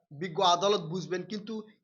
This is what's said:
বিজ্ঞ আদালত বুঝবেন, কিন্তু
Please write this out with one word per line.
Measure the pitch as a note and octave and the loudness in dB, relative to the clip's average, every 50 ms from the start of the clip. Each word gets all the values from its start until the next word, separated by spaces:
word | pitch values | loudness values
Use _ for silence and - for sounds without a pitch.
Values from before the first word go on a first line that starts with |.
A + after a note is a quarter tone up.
| _ - | _ -18
বিজ্ঞ | D3 C#3+ E3+ F#3 D#3+ F#3 F#3+ | -12 -8 -8 -6 -2 4 4
আদালত | F3 F3 F3 F#3+ G3+ G#3 G3 | 6 6 6 4 2 2 2
বুঝবেন, | E3 D3+ E3 F#3 D#3+ D3 F3+ F#3 F3 | 0 -4 -6 -6 -6 -4 -6 -6 -6
কিন্তু | - G#3+ G#3 G#3+ - A3 G#3+ G#3 - - _ | -8 -10 -10 -10 -8 -10 -10 -10 -12 -18 _